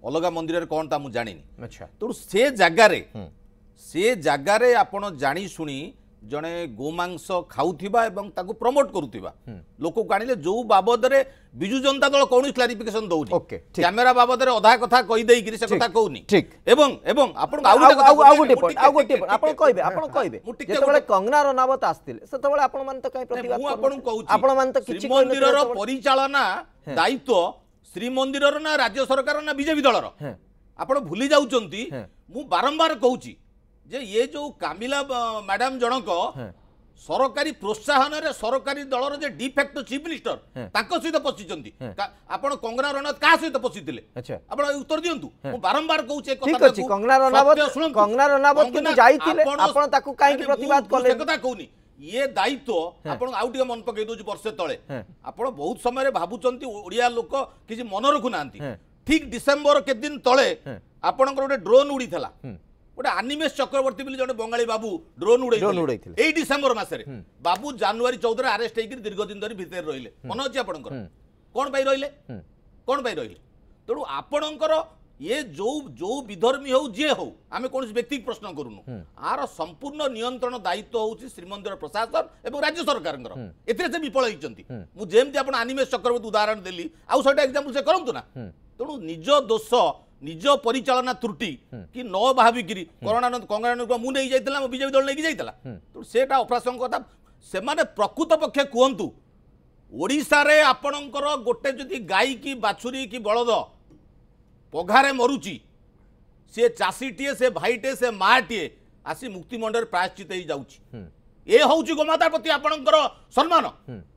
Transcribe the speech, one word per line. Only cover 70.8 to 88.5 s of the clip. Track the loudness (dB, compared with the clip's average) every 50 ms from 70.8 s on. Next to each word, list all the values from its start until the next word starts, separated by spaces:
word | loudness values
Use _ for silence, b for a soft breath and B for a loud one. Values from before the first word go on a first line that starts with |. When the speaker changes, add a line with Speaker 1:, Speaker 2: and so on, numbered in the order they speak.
| -12 -14 -14
Speaker 2:
ହୁଁ। | -14 -14 -16 _ _ _ _ _ _ _ _ _
Speaker 1:
କ'ଣ | -4 -4 -2
ପାଇଁ | -2 -2 0
ରହିଲେ? | 0 0 -2 -2 -8 -12 _ _ _
Speaker 2:
ହୁଁ। | -16 -16 -16 _ _ _ _ _ _ -18 _
Speaker 1:
କ'ଣ | -4 -4 -2 -2
ପାଇଁ | -6 -6
ରହିଲେ? | -6 -10 -12 -14 -20 _ _ _ _ _ _ _ _ _ -8
ତେଣୁ | -8 -8 -6 -8
ଆପଣଙ୍କର | -8 -10 -8 _ -4 -4 -4 -4 -6 -4 0 0 0 0 0 -4 _ _ _ _ _ -16
ଇଏ | -6 -4 -4 -4 -4 -8 -10
ଯୋଉ, | -6 -4 -4 -4 -4 -8 -12
ଯୋଉ | -14 -10 -8 -6 -6 -6 -8
ବିଧର୍ମୀ | -12 -10 -2 0 0 0 0 -4 0 0
ହଉ, | 0 0 0
ଯିଏ | -6 -4 0 0 0
ହଉ, | -2 -2 -12 -12 _ _ _ -10
ଆମେ | -8 -8 -6
କୌଣସି | -6 -6 -8 -4 -4
ବ୍ୟକ୍ତିକୁ | -6 -6 -4 -8 -10 -8
ପ୍ରଶ୍ନ | -10 -12 -10 -12 -14 -12
କରୁନୁ। | -12 -12 -12 -14 -18 -16 -16
Speaker 2:
ହୁଁ। | -16 -16 -16 -18 _ -10
Speaker 1:
ଆର | -6 -6 -6 -4 -6
ସମ୍ପୂର୍ଣ୍ଣ | -10 -8 -10 -10 -10 -10 _ -14 -14 -10 -6 -6 -6
ନିୟନ୍ତ୍ରଣ | -6 -6 -8 -8 -6 -6 -8 -8 -8 -6
ଦାୟିତ୍ୱ | -6 -6 -6 -6 -8 -8 -6
ହଉଛି | -4 -4 -4 -8 -10 -16 -20
ଶ୍ରୀମନ୍ଦିର | -20 -20 -16 -16 -16 -12 -12 -12 -12
ପ୍ରଶାସନ | -12 -14 -10 -6 -6 -6 -4 -4 -4 -4 -4 b b b
ଏବଂ | -10 -6 -4
ରାଜ୍ୟ | -4 -4 -4 -4
ସରକାରଙ୍କର। | -2 -2 -2 -2 -2 -8 -8 -8 -12 -14 -14
Speaker 2:
ହୁଁ। | -14 -14 -16 -18 _ _ -6
Speaker 1:
ଏଥିରେ | -4 -2 -2 -4 -4
ସେ | -6
ବିଫଳ | -8 -4 -2 -2 -2
ହେଇଛନ୍ତି। | -2 -4 -8 -12 -14 -14 -14 -18
Speaker 2:
ହୁଁ। | _ -16 -16 -16 -18 _
Speaker 1:
ମୁଁ | -16 -14
ଯେମିତି | 2 4 4 4 4 0 -4
ଆପଣ | -4 -2 -2
ଆନିମେଷ | -4 -4 -4 -2 -4 -4 -4
ଚକ୍ରବର୍ତ୍ତୀ | -4 -4 -2 -2 -2 -2 -4 -2
ଉଦାହରଣ | -2 0 0 0 -2 -6
ଦେଲି, | -8 -14 -12 -12 -12 -14 b b b b
ଆଉ | 0 2 2
ଶହେଟା | 2 2 2 2
ଏକ୍ଜାମ୍ପଲ୍ | 0 -2 -4 -6 -4 -6
ସେ | -6 0
କରନ୍ତୁ | 2 0 0 0 -4 -8
ନା। | -8 -10 _ _
Speaker 2:
ହୁଁ। | -16 -16 -16